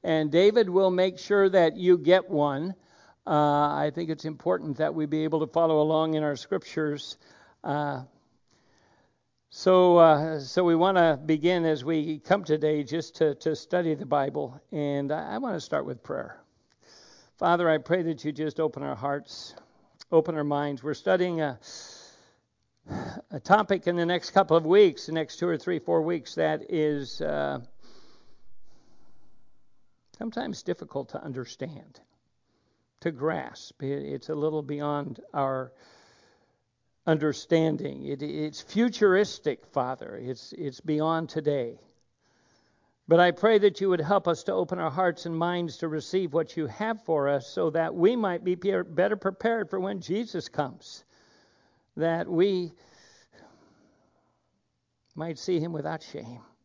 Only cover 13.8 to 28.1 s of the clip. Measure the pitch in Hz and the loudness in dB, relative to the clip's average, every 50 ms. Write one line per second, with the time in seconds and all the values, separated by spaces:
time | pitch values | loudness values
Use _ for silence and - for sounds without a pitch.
13.8 | 175 165 156 143 151 131 151 143 135 139 - 151 147 123 127 139 _ _ - 151 | 0 0 -2 -2 -2 0 0 0 0 0 -2 -6 -6 -6 -10 -16 _ _ -6 -4
14.8 | 147 143 143 143 139 139 151 165 156 - 202 226 269 247 196 160 143 - 151 143 | -2 -2 -2 -2 -2 -2 -4 -6 -6 -6 -6 -6 -4 -4 -6 -6 -6 -4 -4 -4
15.8 | 139 143 131 123 _ - - - - - - - _ _ _ _ _ _ _ _ | -2 -4 -10 -12 _ -8 -8 -8 -8 -10 -14 -20 _ _ _ _ _ _ _ _
16.8 | _ _ - - - - - _ _ _ _ _ - 175 175 170 175 165 156 151 | _ _ -20 -20 -20 -20 -20 _ _ _ _ _ 2 2 4 4 4 2 2 2
17.8 | - - 170 185 170 165 160 139 - 151 147 123 156 156 143 - 160 156 156 143 | 2 0 0 0 0 -2 -4 -4 -6 -8 -4 -4 -6 -4 -2 -2 -2 -2 -2 -4
18.8 | 143 139 135 - 123 143 143 147 - - - - - - - - _ _ _ _ | -8 -6 -6 -6 -4 -4 -4 -4 -8 -12 -18 -18 -16 -18 -20 -20 _ _ _ _
19.8 | _ _ _ _ - _ - 160 156 175 165 156 147 147 147 143 147 147 143 127 | _ _ _ _ -8 _ 4 4 4 4 -2 -2 -2 0 0 -2 -2 -4 -6 -6
20.8 | 117 151 147 - - 190 190 180 180 180 170 160 156 143 127 110 - - - - | -6 -6 -8 -4 0 2 2 2 2 0 0 -2 -2 -2 -4 -8 -14 -18 -18 -18
21.8 | - - - - - - _ _ _ _ _ _ _ _ _ _ _ _ _ _ | -18 -18 -20 -20 -20 -20 _ _ _ _ _ _ _ _ _ _ _ _ _ _
22.8 | _ - - - - - - - - _ 196 139 - - 190 214 208 - 196 180 | _ -10 -10 -8 -8 -8 -12 -12 -14 _ -12 -12 4 4 4 4 4 0 -4 -2
23.8 | - 175 175 175 170 170 180 175 - - - 196 190 151 160 165 160 156 180 202 | -2 -2 -2 0 0 0 -2 -4 -6 0 2 2 4 4 2 2 4 6 6 8
24.8 | 208 180 135 - - - 160 160 156 - - - 170 180 170 151 - 180 180 160 | 8 6 4 -2 -10 -6 -4 -4 -4 -6 -6 -6 -4 -2 -2 -4 -4 -4 -6 -4
25.8 | - - 170 165 156 165 175 160 - - - 165 160 156 156 151 - - - 165 | -2 0 0 0 0 0 -4 -4 -6 -8 -4 -2 -2 -2 -2 -4 -6 -4 -2 0
26.8 | 151 151 147 143 139 - - - 160 156 147 147 143 143 139 127 120 - - - | 0 0 0 -2 -6 -8 -8 -6 -6 -4 -4 -4 -4 -4 -4 -8 -10 -14 -16 -16
27.8 | - - - - - - | -16 -16 -16 -18 -18 -20